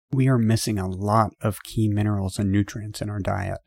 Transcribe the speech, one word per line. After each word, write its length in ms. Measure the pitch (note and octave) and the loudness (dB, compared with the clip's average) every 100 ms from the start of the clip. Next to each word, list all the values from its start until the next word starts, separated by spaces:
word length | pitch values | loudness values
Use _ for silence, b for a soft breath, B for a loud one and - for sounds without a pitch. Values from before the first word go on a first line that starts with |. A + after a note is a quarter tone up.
| _ | _
we 160 | C3+ C3 | 2 4
are 80 | B2+ | 4
missing 420 | A2 A2+ - G#2 | 4 2 2 -2
a 80 | F#2+ | -2
lot 440 | F#2 G2+ A2 G#2+ - | -2 2 4 2 0
of 200 | A2+ - | -4 -4
key 260 | - A#2 G#2+ | -6 -2 0
minerals 500 | G2+ G#2 G#2 F#2+ - | 2 0 0 -2 -2
and 100 | G2 | 0
nutrients 520 | G2+ G2+ A2 G#2 - | 0 0 -6 -12 -8
in 80 | G#2 | -6
our 100 | G#2 | -4
diet 400 | G2 G2 F#2+ - | -2 -2 -4 -8